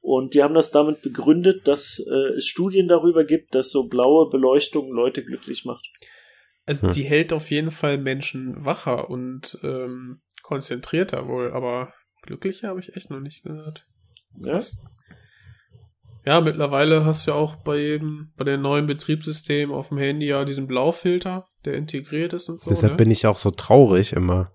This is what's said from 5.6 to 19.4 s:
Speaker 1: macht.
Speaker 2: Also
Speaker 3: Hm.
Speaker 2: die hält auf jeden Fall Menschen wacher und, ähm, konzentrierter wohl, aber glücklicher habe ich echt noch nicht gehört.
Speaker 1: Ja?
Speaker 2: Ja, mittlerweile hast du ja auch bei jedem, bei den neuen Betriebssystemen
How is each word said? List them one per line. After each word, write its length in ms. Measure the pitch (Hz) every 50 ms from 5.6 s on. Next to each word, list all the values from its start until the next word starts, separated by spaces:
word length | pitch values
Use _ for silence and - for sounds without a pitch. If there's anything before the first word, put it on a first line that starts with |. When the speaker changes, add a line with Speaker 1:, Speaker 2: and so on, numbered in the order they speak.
| -
Speaker 1:
macht. 220 | 120 117 - - - _ _ - - - - _ _ _ _ _ _ _ _ _
Speaker 2:
Also 220 | - 147 139 - 95
Speaker 3:
Hm. 60 | -
Speaker 2:
die 100 | 147 135
hält 280 | 139 147 151 165 165 165
auf 160 | 156 156 -
jeden 200 | 147 147 156 160
Fall 260 | 156 - - 147 139 139
Menschen 680 | 139 135 135 139 139 - - 135 131 127 123 - 147
wacher 440 | 139 135 - - 147 123 123 - -
und, 480 | 127 127 127 127 131 131 - - - - -
ähm, 580 | 143 135 131 127 127 127 127 127 123 127 _ _ _ _ -
konzentrierter 840 | _ - 147 135 135 - 135 123 - - - 160 185 196 - 139 131 135
wohl, 260 | 127 127 123 120 123
aber 400 | 127 131 123 120 127 127 - _ _ _ _ _ _ _
glücklicher 440 | - - - - 190 190 - - 208
habe 120 | 185 185
ich 140 | 180 - - 185
echt 120 | - _
noch 100 | 147 135
nicht 220 | 135 147 156 _ _
gehört. 380 | - 156 156 156 156 156 - _ _ _ _ _ _ _ - _ _ _ -
Speaker 1:
Ja? 180 | - - 143 185 247 - - - - - _ _ _ _ - _ _ _ _ _ _ - - _ _ _ _ - _ _ _ _ _ _ - - _
Speaker 2:
Ja, 140 | 139 147 170
mittlerweile 600 | 165 156 156 160 151 143 143 139 147 156 160 156 156
hast 220 | 156 156 156 - -
du 40 |
ja 60 | 147 147
auch 200 | 151 151 151 -
bei 200 | - 156 147 147
jedem, 540 | 147 147 151 151 151 156 151 151 151 - _ _
bei 80 | 135
den 160 | 143 139 139
neuen 260 | 139 139 143 147 147 147
Betriebssystemen 880 | 143 151 - - 151 156 156 156 156 156